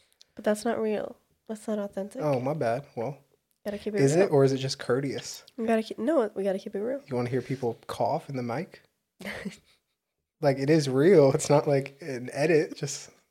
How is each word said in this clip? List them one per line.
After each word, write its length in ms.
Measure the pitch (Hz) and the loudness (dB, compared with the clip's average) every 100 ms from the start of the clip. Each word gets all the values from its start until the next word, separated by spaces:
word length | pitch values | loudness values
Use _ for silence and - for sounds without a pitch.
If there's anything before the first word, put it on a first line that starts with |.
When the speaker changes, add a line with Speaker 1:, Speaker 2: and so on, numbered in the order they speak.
| _ _ _ - | _ _ _ -6
Speaker 1:
But 80 | |
that's 200 | 226 214 | -4 -2
not 160 | 233 226 | -2 -2
real. 360 | 220 208 - - _ _ - | -2 -4 -6 -12 _ _ -14
That's 180 | 220 - | -12 -8
not 120 | 208 | -6
authentic. 400 | 202 - 196 262 | -6 -8 -10 -6
Speaker 2:
Oh, 160 | 151 131 | -2 -2
my 160 | 131 | -2
bad. 300 | 156 120 117 - | -2 -2 -2 -6
Well, 240 | - 117 143 _ _ _ _ | -8 -8 -8 _ _ _ _
Speaker 1:
Gotta 140 | 214 202 | -10 -8
keep 160 | 214 | -4
it 60 | 202 | 2
Speaker 2:
is 140 | 139 | 4
Speaker 1:
real. 120 | 160 196 | 4 4
Speaker 2:
it, 40 | |
or 140 | 143 | 4
is 80 | 135 | 4
it 60 | 135 | 2
just 200 | 131 - | -4 -6
courteous? 640 | - 127 139 110 - - - - | -2 -2 -2 -6 -10 -14 -14 -6
Speaker 1:
We 100 | 226 | -2
gotta 160 | 226 | 0
keep, 160 | 220 - | -2 -4
no, 320 | 226 320 214 - | 0 0 0 -2
we 80 | |
gotta 140 | 196 190 | -4 -4
keep 160 | 208 202 | -6 -6
it 40 | |
real. 200 | 220 269 - | -6 -6 -6
Speaker 2:
You 80 | 123 | -4
wanna 140 | 123 | -2
hear 120 | 127 | -4
people 340 | - 131 120 110 - | -4 -4 -4 -6 -8
cough 400 | - 110 151 - | -4 -2 -2 -6
in 80 | 131 | -8
the 60 | |
mic? 400 | 120 120 190 - _ _ _ - | -6 -6 -8 -14 _ _ _ -16
Speaker 1:
<laughs> 80 | - - 196 - _ _ _ _ _ _ _ _ | -14 -12 -12 -14 _ _ _ _ _ _ _ _
Speaker 2:
Like, 200 | 147 135 | 0 2
it 100 | 139 | 4
is 180 | 160 139 | 4 4
real. 440 | 127 160 180 180 | 4 8 8 8
It's 180 | 151 - | 6 4
not, 160 | 143 156 | 4 4
like, 320 | 139 139 - | 0 -2 -10
an 300 | 165 127 123 | -10 -10 -8
edit. 440 | - 156 156 180 - | 0 4 4 2 -4
Just, 340 | 139 - - _ _ | -8 -8 -14 _ _